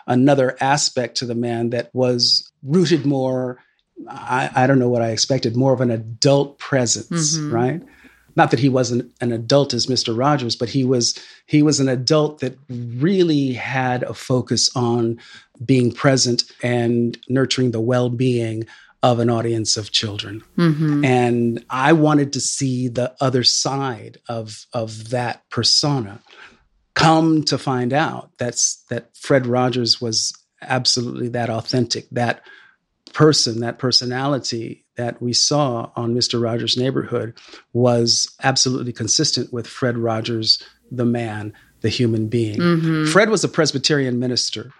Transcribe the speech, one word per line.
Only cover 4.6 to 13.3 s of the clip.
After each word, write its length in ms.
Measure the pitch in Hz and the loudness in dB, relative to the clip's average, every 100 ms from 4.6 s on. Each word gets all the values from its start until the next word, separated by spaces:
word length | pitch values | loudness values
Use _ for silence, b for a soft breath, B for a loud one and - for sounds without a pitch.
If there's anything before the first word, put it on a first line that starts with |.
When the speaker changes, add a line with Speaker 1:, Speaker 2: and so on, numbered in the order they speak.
| 127 | 4
Speaker 1:
don't 120 | 135 | 4
know 100 | 123 | 4
what 120 | 120 | 0
I 80 | 113 | 0
expected, 460 | 110 - 135 123 117 | -2 -2 0 0 2
more 160 | 135 | 2
of 80 | 127 | 2
an 100 | 123 | 0
adult 680 | 113 113 117 139 139 143 - | -2 -6 0 4 4 2 -6
presence, 760 | - 135 117 104 - 170 151 156 | -2 0 0 -2 -4 -2 -2 -2
Speaker 2:
Mm-hmm. 140 | 151 | -2
Speaker 1:
right? 300 | 117 127 165 - b b b b - | 0 0 -2 -10 b b b b 2
Not 140 | 147 | 2
that 80 | 127 | 4
he 80 | 135 | 2
wasn't 420 | 127 120 123 - - | 2 0 -2 -6 -6
an 120 | 120 | -6
adult 420 | 117 113 143 139 | -4 2 2 2
as 140 | 120 110 | -2 -2
Mister 240 | 123 - | -2 -2
Rogers, 420 | 113 139 143 117 | 0 0 0 -2
but 140 | - 117 | -4 -4
he 160 | 139 | -2
was, 340 | 127 127 117 - B B B | 0 0 0 -4 B B B
he 160 | 151 | 2
was 180 | 151 139 | 4 2
an 80 | 135 | 0
adult 500 | 127 123 156 151 151 | 0 2 2 2 -2
that 160 | 131 - - | -8 -8 -14
really 840 | 123 120 120 165 190 175 | -10 -8 -2 0 2 2